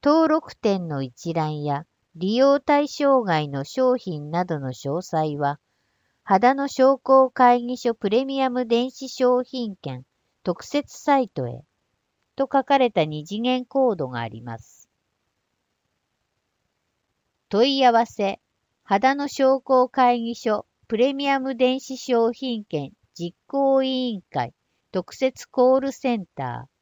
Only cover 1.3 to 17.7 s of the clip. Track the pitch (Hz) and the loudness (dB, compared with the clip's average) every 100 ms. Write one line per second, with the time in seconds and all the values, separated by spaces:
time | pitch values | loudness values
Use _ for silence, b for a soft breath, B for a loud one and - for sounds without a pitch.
1.3 | 165 151 151 147 143 156 _ _ 160 185 | -2 -2 -4 -4 -4 -6 _ _ -6 -4
2.3 | 226 269 285 - 285 294 - 285 269 208 | 2 4 2 2 0 0 -2 2 2 2
3.3 | 160 151 139 139 - 254 247 - 156 147 | 0 -2 -6 -6 0 0 0 -4 -10 -6
4.3 | 170 180 160 135 127 139 151 185 160 156 | -4 -2 -4 -6 -8 -6 -6 -4 -2 -2
5.3 | 147 143 143 _ _ _ _ _ _ - | -2 -4 -4 _ _ _ _ _ _ 0
6.3 | 190 240 269 277 - 262 269 - 269 262 | 2 4 2 -4 2 2 2 4 4 4
7.3 | - 247 247 240 247 240 233 202 214 269 | 4 4 4 0 -4 -4 -2 0 0 0
8.3 | 269 262 247 240 233 254 - 262 - 254 | -2 -2 -2 0 0 -2 -6 -14 0 2
9.3 | 247 247 262 233 190 147 127 131 _ _ | 2 0 -6 -8 -8 -10 -12 -14 _ _
10.3 | _ - 175 - 285 285 - - 277 240 | _ -6 -6 -4 -6 -6 -10 0 0 0
11.3 | - 127 120 - _ _ _ _ _ _ | -4 -8 -8 -18 _ _ _ _ _ _
12.3 | - 269 277 262 277 247 185 156 151 151 | -6 -2 -2 2 2 2 2 0 -2 -8
13.3 | 208 233 254 254 277 262 190 131 123 117 | -4 -2 -2 -2 0 0 0 -4 -6 -8
14.3 | 113 117 113 - _ _ _ _ _ _ | -10 -12 -12 -14 _ _ _ _ _ _
15.3 | _ _ _ _ _ _ _ _ _ _ | _ _ _ _ _ _ _ _ _ _
16.3 | _ _ _ _ _ _ _ _ _ _ | _ _ _ _ _ _ _ _ _ _
17.3 | _ _ 196 254 | _ _ 2 2